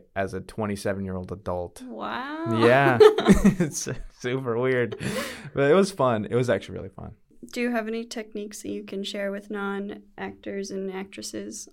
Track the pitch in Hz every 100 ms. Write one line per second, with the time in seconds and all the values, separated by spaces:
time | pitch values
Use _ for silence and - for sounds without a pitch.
0 | - 98 95 92 92 - 107 98 104 98
1 | 95 92 92 92 95 90 87 - 254 220
2 | - 233 - 320 330 - 117 127 139 233
3 | 427 427 - - 202 - 160 - - -
4 | - - 123 131 131 113 131 127 117 -
5 | - 208 - - - - 139 180 196 -
6 | 131 110 104 117 127 98 - 92 95 -
7 | 85 - _ - 240 247 240 240 214 226
8 | 233 233 214 208 208 208 196 202 208 196
9 | 202 208 202 196 202 208 202 196 202 208
10 | - - 196 190 214 202 202 196 190 190
11 | 196 214 214 214 208 220 -